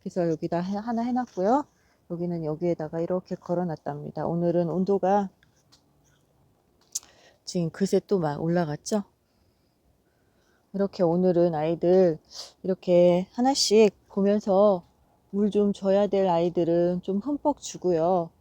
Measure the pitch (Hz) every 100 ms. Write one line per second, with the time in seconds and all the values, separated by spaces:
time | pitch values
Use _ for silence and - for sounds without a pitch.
0 | 196 185 170 156 170 170 180 202 226 226
1 | 233 247 247 - 185 262 294 _ _ _
2 | _ 170 175 170 156 156 175 170 156 165
3 | 170 180 - 180 - 175 180 151 - 147
4 | 147 156 156 170 175 170 170 160 190 196
5 | 185 202 202 _ _ _ _ _ _ _
6 | _ _ _ _ _ _ _ _ _ -
7 | - _ _ _ - 180 165 - 196 196
8 | - 202 156 143 160 175 160 147 - 214
9 | 202 _ _ _ _ _ _ _ _ _
10 | _ _ _ _ _ _ _ 196 196 -
11 | 175 175 185 170 175 156 156 165 175 185
12 | 180 156 _ - - _ 185 185 - 175
13 | 175 175 190 - 247 277 - 208 214 -
14 | _ - 196 208 208 190 208 185 - _
15 | _ _ _ 196 208 202 208 196 196 196
16 | 202 196 190 170 175 170 165 170 175 180
17 | - 196 247 285 302 269 - 165 180 165
18 | 165 185 165 _